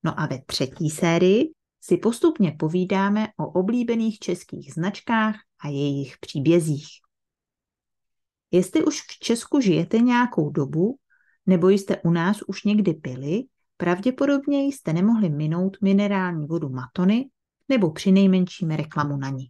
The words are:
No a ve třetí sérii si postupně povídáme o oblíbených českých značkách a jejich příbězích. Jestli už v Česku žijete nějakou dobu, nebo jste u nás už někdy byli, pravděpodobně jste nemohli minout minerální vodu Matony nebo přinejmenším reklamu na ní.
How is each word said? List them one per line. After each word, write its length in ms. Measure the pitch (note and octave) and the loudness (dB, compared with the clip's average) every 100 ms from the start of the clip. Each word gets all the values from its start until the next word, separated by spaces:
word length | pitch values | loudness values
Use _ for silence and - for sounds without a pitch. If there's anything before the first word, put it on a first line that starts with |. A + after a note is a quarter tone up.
No 160 | E3+ D3+ | -6 -4
a 60 | D#3 | -6
ve 160 | C3 - | -6 -8
třetí 440 | - C#3+ - D3+ | -6 -6 -4 -6
sérii 600 | D#3 E3+ E3+ F#3 G#3 D#4+ - _ _ | 0 2 4 4 4 2 -6 _ _
si 160 | - F3 | -2 0
postupně 560 | G#3+ A#3 E4+ D#4+ F3+ - | 0 2 0 2 -2 0
povídáme 720 | D#3 F3+ F3+ F#3+ G3 G#3 G#3+ - | -2 -2 0 0 0 0 -2 -6
o 100 | D3+ | -4
oblíbených 720 | F3+ F#3 A#3+ A#3 A3+ A3+ G#3+ | -2 0 -2 -2 0 -2 -4
českých 540 | - F3+ - - C#3 | -6 -8 -8 -16 -12
značkách 640 | D#3+ F3+ G#3 - A3+ A3 G#3+ _ _ | -6 -6 -6 -2 0 0 -4 _ _
a 40 | D3 | -8
jejich 500 | C#3 C#3+ C#3 C3+ - | -2 -2 -2 -6 -12
příbězích. 680 | - D3+ C3+ E3+ D#3+ C#3+ - - _ _ _ _ _ _ _ _ _ _ _ _ _ _ _ | -10 -2 4 4 2 -4 -6 -20 _ _ _ _ _ _ _ _ _ _ _ _ _ _ _
Jestli 340 | F3+ F#3 D#4+ | 0 2 0
už 160 | D#4 C#4+ | 0 -2
v 180 | - - | -12 -14
Česku 420 | - A#3 - D4 | -4 -4 0 0
žijete 380 | A3+ D#3 E3+ A3+ | 2 2 2 2
nějakou 520 | A#3+ A#3+ B3 A3 D3+ | 4 2 0 0 -2
dobu, 460 | D3 C#3 D3+ F#3+ C#4 _ _ _ _ - | -2 -2 0 -2 -2 _ _ _ _ 2
nebo 220 | F#3 F3+ | 4 4
jste 280 | G3+ G3+ G3+ | 4 0 -4
u 80 | E3 | 0
nás 320 | E3+ E3+ G#3+ - | 0 0 -2 -6
už 180 | G3 | -6
někdy 280 | G3+ G#3+ F#3 | 0 2 0
byli, 500 | D#3 - B2+ C#3 F#3+ C4+ _ _ _ | -2 -6 -8 -4 -4 -6 _ _ _
pravděpodobně 880 | F3 F3+ B3 B3+ C#4 C#4 C#4 C#4+ | -2 0 -2 0 0 0 0 0
jste 280 | C#4 C#4 - | -2 -4 -4
nemohli 380 | D#3+ G3 A#3 G3 | 0 2 2 0
minout 460 | C#3+ D#3 E3+ F#3+ F#3+ | 0 -2 -2 -2 0
minerální 640 | G3 G3 G#3 G3 F3+ E3+ D3 | 2 2 2 0 -2 -4 -4
vodu 220 | E3 D3+ | -4 -4
Matony 600 | B2+ B2+ - F3+ A3 C4+ _ _ _ _ | -6 -8 0 2 2 -2 _ _ _ _
nebo 220 | C4+ F3+ | 0 0
přinejmenším 800 | D#3 G3 F#3+ G3 F#3 F3+ - E3 | 0 2 6 6 4 0 -4 -4
reklamu 460 | D#3 D#3 D#3+ D3 C#3+ | -4 -4 -4 -4 -4
na 140 | C3+ | -6
ní. 160 | C3+ C3 | -8 -12